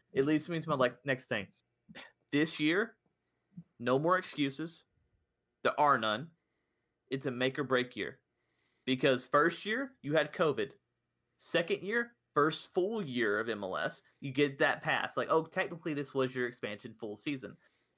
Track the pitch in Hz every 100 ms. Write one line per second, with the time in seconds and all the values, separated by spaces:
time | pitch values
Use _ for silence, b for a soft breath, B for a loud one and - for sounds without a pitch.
0 | _ - 139 156 147 165 160 143 127 127
1 | 139 131 - 113 92 _ _ _ _ B
2 | B _ - 143 165 - 151 180 233 -
3 | _ _ _ _ _ - - _ 120 131
4 | 160 185 - - 139 139 160 - - _
5 | _ _ _ _ _ _ 123 - 147 131
6 | 110 107 165 _ _ _ _ _ _ _
7 | - 135 135 123 131 131 127 127 127 107
8 | 87 - _ _ _ _ _ _ - 131
9 | 143 127 - 147 165 165 202 233 277 _
10 | 135 151 147 - 160 117 101 - _ _
11 | _ _ _ _ - 170 170 208 185 233
12 | 233 _ _ 151 151 156 - 190 185 226
13 | 151 120 110 104 113 104 95 82 95 -
14 | - _ 143 131 143 135 147 - 160 127
15 | - - - 160 160 185 175 170 165 147
16 | 135 135 131 131 123 120 110 101 113 110
17 | 110 107 156 135 107 - _ _ _